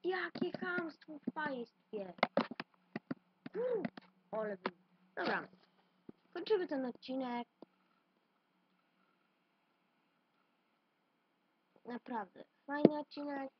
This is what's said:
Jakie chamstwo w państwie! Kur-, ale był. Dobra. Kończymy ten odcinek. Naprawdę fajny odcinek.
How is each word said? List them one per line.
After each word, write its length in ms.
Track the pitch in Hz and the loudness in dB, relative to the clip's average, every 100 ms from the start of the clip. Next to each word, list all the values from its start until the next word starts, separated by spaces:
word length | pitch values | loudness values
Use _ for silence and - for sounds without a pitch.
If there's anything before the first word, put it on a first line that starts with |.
Jakie 460 | 349 370 349 - 359 - | 0 0 -2 -2 -2 0
chamstwo 580 | 370 349 330 - - 302 | 0 0 -2 -6 -14 -8
w 140 | - | -6
państwie! 800 | - 302 262 233 _ _ 214 185 175 - - - - - - _ - _ - _ _ - | -2 -2 -2 -6 _ _ -6 -6 0 2 2 0 -4 -10 -12 _ -12 _ -8 _ _ -8
Kur-, 360 | 392 494 453 302 - - _ _ | -2 2 2 0 -6 -20 _ _
ale 260 | 220 214 196 | -2 -2 -2
był. 180 | - - _ _ - - | -4 -6 _ _ -12 -2
Dobra. 320 | 339 196 143 - - _ _ _ - - _ | 0 0 -2 -16 -20 _ _ _ -20 -20 _
Kończymy 340 | 359 381 427 339 | -8 4 4 4
ten 180 | 277 254 | 0 0
odcinek. 640 | - - 262 262 240 240 _ - _ _ _ _ _ _ _ _ _ _ _ _ _ _ _ _ _ _ _ _ _ _ _ _ _ _ _ _ _ _ _ _ _ _ _ _ _ _ _ _ - | -4 -4 -2 -2 -2 -4 _ -20 _ _ _ _ _ _ _ _ _ _ _ _ _ _ _ _ _ _ _ _ _ _ _ _ _ _ _ _ _ _ _ _ _ _ _ _ _ _ _ _ -16
Naprawdę 600 | - 240 - 240 190 - - _ - | -8 -8 -4 -4 -4 -12 -20 _ -4
fajny 320 | 285 302 302 | 6 6 6
odcinek. 540 | 294 - 294 277 269 _ | -4 -6 -6 -4 -6 _